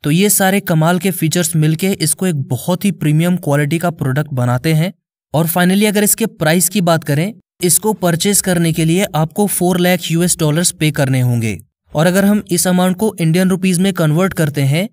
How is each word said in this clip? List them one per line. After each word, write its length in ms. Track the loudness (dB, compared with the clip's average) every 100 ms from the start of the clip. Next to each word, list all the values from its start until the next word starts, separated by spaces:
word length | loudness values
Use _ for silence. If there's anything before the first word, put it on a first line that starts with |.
तो 80 | 0
ये 200 | 2 2
सारे 300 | 2 2 0
कमाल 380 | 0 0 2 0
के 120 | -2
फीचर्स 460 | -2 -2 -2 -2 0
मिलके 360 | 0 0 -2
इसको 340 | -2 -4 -2 -2
एक 80 |
बहुत 500 | -4 -4 -6 -2 -2
ही 60 | -2
प्रीमियम 460 | -2 0 2 2 0
क्वालिटी 420 | 0 0 0 -2
का 120 | -4
प्रोडक्ट 400 | -4 -4 -2 -4
बनाते 420 | -2 -2 0 0
हैं। 180 | 0 -2 -6 _ _ _
और 120 | -2 0
finally 400 | 2 2 2 2
अगर 180 | 2
इसके 220 | 0 0 -4
प्राइस 420 | -2 0 2 0
की 120 | 0
बात 240 | 0 0
करें, 300 | 0 -2 -2 -8 _ _
इसको 280 | 0 0 0
परचेज 480 | 0 0 0 0 0
करने 320 | 0 0 0
के 120 | 0
लिए 220 | 0 0 0
आपको 320 | -2 -2 -2 -2
फ़ोर 320 | 0 0 2
लाख 200 | 2 0 -2
यूएस 280 | 0 0 0
डॉलर्स 320 | 0 0 -2
पे 200 | 0 -2
करने 300 | 0 0 0
होंगे। 380 | 0 0 -2 -6 -14 _ _
और 120 | 0 2
अगर 180 | 2
हम 200 | 2 0 0
इस 160 | -2 0
अमाउंट 300 | 2 2 0
को 200 | -2 0
इंडियन 280 | 0 2 2
रुपीज 300 | 2 0 2
में 140 | 0
कन्वर्ट 420 | 0 0 2 0
करते 280 | 0 -2 0
हैं 260 | 0 0 -2